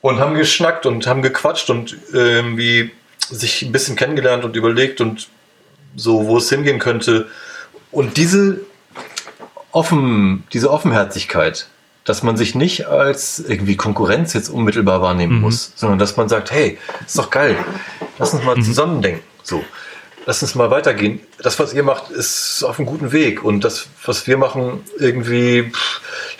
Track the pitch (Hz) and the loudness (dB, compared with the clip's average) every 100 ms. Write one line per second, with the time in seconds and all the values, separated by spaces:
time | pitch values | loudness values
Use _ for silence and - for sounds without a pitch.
0 | 131 120 143 156 151 - 165 - 135 117 | 2 2 2 2 2 2 2 2 -2 -2
1 | 120 135 131 131 147 160 - 120 117 - | 0 2 0 0 0 -2 -2 -2 -4 -14
2 | - 123 120 117 120 113 113 117 113 - | -4 2 4 2 0 -2 2 2 0 -10
3 | _ _ - 117 110 - 131 131 135 117 | _ _ -10 -6 -4 -4 -2 -2 -2 -2
4 | 131 151 127 123 120 113 113 117 131 - | -2 2 2 0 -2 2 4 4 0 0
5 | 113 110 - _ _ _ _ _ - - | -2 -4 -14 _ _ _ _ _ -20 -4
6 | 113 110 107 117 120 139 143 123 123 113 | 2 2 4 2 2 0 0 0 0 0
7 | 113 110 107 - - - - - _ - | 2 2 0 -12 -18 -18 -20 -20 _ -2
8 | 127 135 170 196 196 185 - _ _ - | -2 2 4 4 4 0 -10 _ _ -20
9 | - - - - - - - - 160 165 | -14 -14 -16 -20 -20 -20 -2 0 2 2
10 | 131 110 98 95 - 120 117 - 175 113 | 4 4 4 2 -2 0 2 4 2 2
11 | 98 95 - - 80 - - _ _ _ | 0 -4 -4 0 0 -2 -14 _ _ _
12 | - 107 123 110 110 127 170 - - 143 | -4 0 0 0 0 2 0 0 0 2
13 | 139 139 - - 165 98 98 98 107 101 | 2 0 -6 -8 -6 -2 0 0 0 0
14 | 98 120 165 104 - 123 107 110 98 92 | 2 2 0 -2 -4 0 0 2 2 2
15 | 92 90 85 117 110 117 - - 110 95 | 2 2 2 2 2 0 -4 -4 0 2
16 | 101 - 107 113 101 147 156 - - - | 2 0 0 0 0 0 0 -2 -14 -14
17 | - - - 135 139 - - 190 - - | -6 -4 0 2 2 0 -4 -10 -12 -14
18 | 151 - 123 147 123 123 110 120 156 151 | -14 -4 -2 0 2 2 2 2 0 0
19 | 98 82 - _ - 82 71 - - - | -2 -4 -12 _ -8 -6 -8 -16 -18 -20
20 | - - - - 110 131 117 131 - 104 | -20 -12 -6 -4 -2 0 2 4 2 2
21 | 104 104 - - 170 - 151 135 139 131 | 0 -2 -14 -6 -4 0 0 2 0 0
22 | - - 123 - - - 233 - 131 156 | -4 -6 -4 -4 -4 -4 -4 -4 -6 -4
23 | 135 151 139 101 107 101 113 - - - | -2 2 2 0 0 0 0 -4 -12 -12
24 | - - - 131 135 135 127 156 - - | -6 -4 0 2 2 0 -6 -6 -12 -2
25 | 131 123 117 120 123 120 117 - - - | 0 0 -2 0 4 2 0 -4 -6 -8
26 | - - - | -10 -12 -12